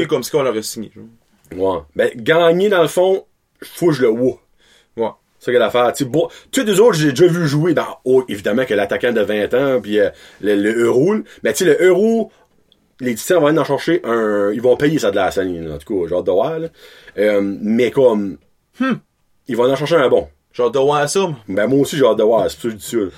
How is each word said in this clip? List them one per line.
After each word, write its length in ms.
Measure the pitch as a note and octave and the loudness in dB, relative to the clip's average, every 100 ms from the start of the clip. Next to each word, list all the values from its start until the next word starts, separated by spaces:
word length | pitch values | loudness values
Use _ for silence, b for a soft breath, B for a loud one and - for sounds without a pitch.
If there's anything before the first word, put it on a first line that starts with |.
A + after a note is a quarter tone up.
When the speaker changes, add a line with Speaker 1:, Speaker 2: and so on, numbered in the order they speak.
Speaker 1:
mis 20 | D#3 | 0
comme 140 | D3 | -4
si 120 | A#2+ | -2
on 80 | D3+ | -2
l'aurait 200 | C3 G#2+ | -2 -4
signé, 280 | G#2+ A2+ G2 | -6 -12 -14
genre. 100 | G#2 A2+ A#2 _ _ - F2+ F#2+ F2 | -16 -20 _ _ _ -16 -4 -4 -4
Speaker 2:
Ouais. 40 | D2+ - | -6 -4
Ben, 140 | A#2 B2 | -4 -2
gagné, 520 | A2+ D#3+ E3+ F3 G#3 | 0 2 4 2 2
dans 140 | F#3 | 2
le 60 | D#3 | 0
fond, 360 | - F#3 G3 - _ _ - | 2 0 0 -4 _ _ -20
faut 260 | - - E3+ | -18 -2 0
que 40 | |
je 100 | C3+ | 2
le 60 | A#2+ | 0
vois. 320 | A2+ B2+ B2 _ _ b b b - | 0 -2 -4 _ _ b b b -8
Speaker 1:
Ouais. 120 | A2 - _ _ | -8 -8 _ _
Speaker 2:
C'est 60 | - | -2
ça 60 | |
qu'il 80 | B2 | 0
y 20 | |
a 40 | G#2+ | 2
à 40 | |
faire. 220 | B2 A#2+ | 2 0
Tu 120 | - | 0
sais, 60 | C3 | -4
bon, 180 | C#3+ - B B | -2 -4 B B
tous 120 | - | -4
les 140 | G#3+ F#3 | 0 4
autres, 200 | A#3+ E3 | 4 4
j'ai 120 | D3+ | 0
déjà 160 | B2+ F3 | 4 2
vu 220 | F3 D#3 | 2 -2
jouer 260 | D3 F3 | 0 0
dans, 240 | C3 - - | 0 -2 -6
oh, 200 | B2+ C3 B2+ | 0 2 0
évidemment 360 | G2+ G#2 A2+ B2+ | -6 -4 -2 0
que 80 | |
l'attaquant 360 | G2+ G2+ G#2 B2 | -2 -2 -2 -2
de 120 | A2+ | 0
vingt 300 | G2 G#2 G2 | -2 -2 -2
ans, 260 | B2 C#3 B2+ | 0 0 -2
puis, 180 | G#2 G#2 | -2 0
euh, 120 | G2 - B B | 0 -2 B B
le, 120 | G2+ | -2
le 300 | G#2 G#2 A#2 | 0 0 0
euro, 300 | A#2 A#2 E3+ | 2 2 2
là. 60 | G#3+ - B | 0 -6 B
Mais 100 | A#2 | -4
tu 120 | A2 | 0
sais, 140 | F3+ C#3+ | 2 4
le 80 | F#3 | 4
euro, 420 | F3+ A3 A3+ G#3+ b b _ _ _ _ - | 4 2 0 -4 b b _ _ _ _ -10
les 140 | B2 | -6
Titans 260 | A2+ - F3+ | -6 0 2
vont 60 | D3 | 2
aller 120 | D#3 | 2
en 60 | |
chercher 380 | C3+ C3+ - F3 | -2 -4 -2 -2
un, 460 | A2+ A#2 G#2+ G#2 G2+ | -2 -2 0 0 -2
ils 80 | A2 | 0
vont 160 | B2 A#2+ | 0 2
payer 220 | D3 D#3 | 2 0
ça 120 | G#2+ | 0
de 60 | G2 | 0
la 140 | F#2+ | -2
scène, 360 | G2 F#2 E2+ D#2+ | -2 -4 -4 -8
là. 80 | |
En 40 | D2 | -10
tout 220 | - G2+ | -6 -6
cas, 60 | E2 | -2
j'ai 60 | |
hâte 120 | F2+ F2+ | -4 0
de 40 | |
voir, 280 | F#2 C3+ D#3+ | 0 0 -4
là. 100 | E3 B B B B - | -10 B B B B -2
Euh, 220 | G#2 G2+ | 0 0
mais 480 | G2 G2 G#2 A2+ A#2+ | -2 -4 -2 0 0
comme, 460 | C#3 B2+ G#2+ G2 - _ _ _ - | 2 2 2 -4 -10 _ _ _ -6
Speaker 1:
Hmm. 180 | C4 G3 _ _ _ _ - | -4 -4 _ _ _ _ -8
Speaker 2:
ils 80 | A#2 | 0
vont 80 | B2 | 2
en 60 | C#3 | 2
chercher 200 | D3 E3 | 2 2
un 120 | B2 | 4
bon. 200 | A#2+ - _ _ | 2 -2 _ _
Speaker 1:
J'ai 100 | - | -4
hâte 120 | A#2+ | -2
de 40 | C3+ | 0
voir 300 | C#3 D3 C#3+ | 0 0 0
ça, 120 | G3 | -2
moi. 160 | F#3 C#3+ - | -2 -4 -6
Speaker 2:
Ben, 180 | F#2+ G#2+ | -2 0
moi 140 | C#3 | 2
aussi, 160 | C3 D#3+ | 0 2
j'ai 80 | |
hâte 140 | B2 G#2+ | 2 4
de 40 | |
voir, 280 | G#2+ A2+ F2 | 4 2 0
c'est 60 | - | -4
pour 60 | |
ça 60 | A#2 | -8
que 60 | |
je 40 | G#2+ | -8
dis 80 | - | -6
ça, 100 | A#2 | -4
là. 100 | F#2+ | -4